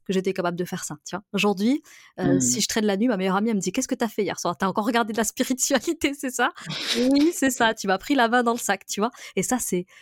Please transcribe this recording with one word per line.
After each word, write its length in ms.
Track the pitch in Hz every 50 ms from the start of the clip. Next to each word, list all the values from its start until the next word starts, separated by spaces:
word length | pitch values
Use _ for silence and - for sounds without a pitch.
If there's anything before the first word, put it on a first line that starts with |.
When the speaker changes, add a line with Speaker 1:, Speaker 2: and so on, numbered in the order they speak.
| _
Speaker 1:
que 80 | - 185
j'étais 200 | 190 185 196 185
capable 240 | - 175 175 175 170
de 80 | 175
faire 180 | - 185 170 -
ça, 140 | - 151 - _
tu 100 | - -
vois. 80 | 190 - _ -
Aujourd'hui, 480 | 190 202 208 202 180 208 233 285 302 - - - - - - _ 156
euh, 160 | - 277 277
Speaker 2:
Hmm. 40 | -
Speaker 1:
si 200 | 254 247 247 220
je 60 | 202 -
traîne 180 | - 226 214
la 120 | 208 196 190
nuit, 100 | 226 262
ma 100 | 220 185
meilleure 180 | 185 190 185
amie, 140 | 202 214 233
elle 60 | 220
me 60 | 196
dit : « 100 | 180 185 -
Qu'est-ce 140 | 269 262 -
que 80 | 254
t'as 120 | - 247 220
fait 160 | - - 202
hier 160 | - - -
soir ? 180 | - 175 175 -
T'as 100 | 196 190
encore 180 | - 214 202
regardé 280 | 254 226 233 233 220 214
de 40 | 226
la 60 | 226
spiritualité, 920 | - - - 247 - 254 - - - 277 240 - 339 311 - - 285 277
c'est 180 | - - 254
ça ? » « 200 | - - 247 302 - - - - - - - - - 240 247 262
Oui, 200 | 277 285 294 339 349
c'est 180 | - 269 269
ça, 220 | 247 - 240 220 226
tu 140 | - - 190
m'as 100 | 185 196
pris 180 | - - 285
la 120 | 269 233 220
main 160 | 240 254 240
dans 100 | 233 233
le 60 | 233
sac, 260 | - - 196 - -
tu 140 | - - 202
vois. » 100 | 208 247 - - - - -
Et 80 | 202 180
ça, 140 | - - 240
c'est, 260 | - - 190 180 180 - _ -